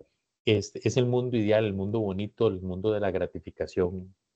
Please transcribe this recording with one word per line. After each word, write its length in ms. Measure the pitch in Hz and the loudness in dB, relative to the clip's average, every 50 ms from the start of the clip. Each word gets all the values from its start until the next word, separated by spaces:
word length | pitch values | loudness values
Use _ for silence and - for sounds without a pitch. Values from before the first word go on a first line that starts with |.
| - _ _ _ _ _ _ _ _ | -12 _ _ _ _ _ _ _ _
este 420 | 117 107 107 101 - - - - | 2 2 2 2 -2 -6 -2 -2
es 100 | 113 107 | 2 2
el 100 | 135 123 | 2 2
mundo 300 | 120 123 123 123 123 123 | 2 2 0 0 0 0
ideal, 280 | 113 104 104 107 110 110 | 0 2 4 4 4 4
el 100 | 104 98 | 2 0
mundo 260 | 95 95 98 107 113 | -2 -2 -2 -2 -2
bonito, 480 | 107 98 92 95 104 101 - - 117 107 | -2 -2 -2 -4 -6 -6 -2 0 2 2
el 120 | 98 90 | 2 0
mundo 320 | 92 92 90 92 92 110 | -4 -6 -6 -2 0 0
de 80 | 107 104 | 0 0
la 100 | 104 95 | 0 -2
gratificación, 1040 | 87 92 87 - - 85 - - - - 80 - - 98 90 87 95 92 92 92 - _ _ _ _ | 0 -2 -2 -4 -6 -10 -14 -12 -8 -8 -8 -4 0 0 0 0 -2 -6 -10 -14 -18 _ _ _ _